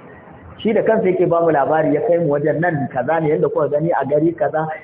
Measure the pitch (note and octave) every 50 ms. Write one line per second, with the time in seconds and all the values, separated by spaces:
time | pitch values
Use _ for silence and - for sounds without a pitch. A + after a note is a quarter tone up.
0 | - - - - - - - - - - - - - G#3+ - - - A3+ A3 G3
1 | F#3 F#3 F3 F3+ F3+ D#3+ E3+ E3+ E3+ E3 D3+ C#3+ C3+ C#3+ D#3 D#3+ D3+ C#3+ D3 D3
2 | D3 D#3+ E3+ E3+ E3+ C#3+ C#3+ C#3+ D3 D#3 D3 D3 F3 F3+ D#3+ C#3 B2+ - - C3
3 | A#2+ D3 D#3+ E3 D#3+ D3 D#3 F3+ D#3+ C#3+ - E3 D3 C3+ D3 D3+ D#3+ E3+ - A#2+
4 | C3 C3 D3 D3+ D#3+ E3+ D#3+ - D3 C#3 D3+ D#3 D#3 D#3 - -